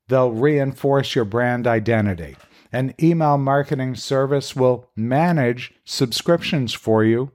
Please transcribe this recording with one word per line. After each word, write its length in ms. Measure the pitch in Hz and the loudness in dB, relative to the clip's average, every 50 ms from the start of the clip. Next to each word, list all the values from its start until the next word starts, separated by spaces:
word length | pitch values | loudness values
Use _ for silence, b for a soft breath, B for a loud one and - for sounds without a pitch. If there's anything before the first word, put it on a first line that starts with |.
| _ - | _ 0
They'll 220 | 131 131 127 123 | 2 2 2 2
reinforce 840 | 113 110 135 151 151 143 135 135 131 - - 139 139 139 131 - - | 2 2 2 2 2 2 0 -2 -4 -2 -2 0 0 0 0 0 -2
your 100 | 135 117 | -2 -2
brand 420 | 101 110 120 123 123 123 123 117 | 0 0 -2 0 0 -2 -2 0
identity. 720 | 120 117 113 104 117 117 110 104 101 92 82 80 73 - - - b b b b b | 0 0 0 0 0 0 2 2 0 -2 -4 -8 -14 -16 -20 -20 b b b b b
An 240 | b 127 131 131 - - | b -4 -4 -4 -2 0
email 360 | 160 165 170 165 156 147 143 143 | 2 2 2 4 2 2 2 2
marketing 560 | 135 135 139 143 139 - 151 131 131 127 127 | 2 2 0 0 0 -2 -2 -4 -4 -4 -6
service 600 | 107 - - 139 135 139 135 143 139 135 - - | -8 -6 -2 0 0 0 0 0 -2 -2 -4 -2
will 360 | 135 127 127 123 120 - _ - | 2 2 2 2 0 -4 _ -8
manage 800 | 110 113 120 131 147 170 180 170 151 127 120 123 123 - - _ _ _ | -6 -4 0 0 2 2 2 2 2 2 0 -2 -4 -8 -16 _ _ _
subscriptions 880 | - - - 139 120 - - - 175 170 170 - - - 139 127 110 - | -8 -4 -2 -2 -2 -2 -2 0 0 0 0 0 -2 -2 -2 -2 -4 -6
for 280 | - - 110 110 110 | -6 -2 0 2 4
you 300 | 107 113 113 120 135 135 | 4 4 2 0 -2 -6